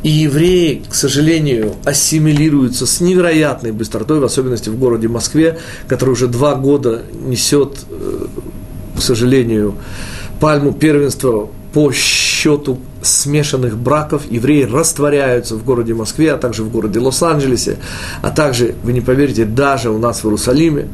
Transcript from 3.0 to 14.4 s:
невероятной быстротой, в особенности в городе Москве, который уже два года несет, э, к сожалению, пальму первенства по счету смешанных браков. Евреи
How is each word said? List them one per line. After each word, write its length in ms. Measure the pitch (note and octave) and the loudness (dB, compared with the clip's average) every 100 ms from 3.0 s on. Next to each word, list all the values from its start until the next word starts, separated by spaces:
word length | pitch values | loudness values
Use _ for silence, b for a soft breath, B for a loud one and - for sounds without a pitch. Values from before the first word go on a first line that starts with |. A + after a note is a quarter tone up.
невероятной 720 | F3 F#3 F3 D#3+ D3+ C3 A#2 | 2 2 2 2 2 -2 -6
быстротой, 480 | A2 A2 A2 G#2+ D#3 | -6 -6 -4 0 0
в 40 | |
особенности 460 | B2+ - C3 A#2 G#2+ | 2 0 -2 -2 -4
в 80 | A2+ | 0
городе 300 | C3 A2+ A2+ | 0 2 0
Москве, 500 | A#2 - D3 D#3+ D#3+ B B B | -2 -2 2 2 0 B B B
который 240 | B2+ C3 | 0 2
уже 160 | A#2 B2 | 2 0
два 280 | A#2 D3 C3 | 2 0 2
года 460 | C3+ C#3+ B2 A2+ G2+ | 2 2 2 -2 -6
несет, 640 | G#2+ C3 A#2+ - C#3+ C3+ - - | -10 -4 -2 2 2 0 -4 -14
э, 360 | - - - - - - - - - - - | -10 -8 -6 -8 -10 -12 -14 -14 -14 -10 -6
к 40 | |
сожалению, 760 | - A2+ B2 C3+ A#2 A2 G#2 G2 B B B B B - | 0 2 4 4 2 0 0 -4 B B B B B 0
пальму 340 | D3+ D3 C#3 | 2 4 2
первенства 760 | C#3+ D#3 D3 C#3+ - C3 A2 G#2+ - - | 2 2 4 2 0 0 0 -2 -10 -4
по 180 | D3 D3 | 2 2
счету 880 | B2 - - - - D#3 C#3+ C#3+ B2+ - - | 2 0 0 -2 0 2 0 0 -6 -8 -6
смешанных 760 | - - C#3 D3 D3 C3+ B2+ G#2+ | -2 0 0 0 0 0 -2 -2
браков. 460 | A#2+ D3 D3+ D3 - | 0 0 0 -4 -2
Евреи 340 | A#2 | -2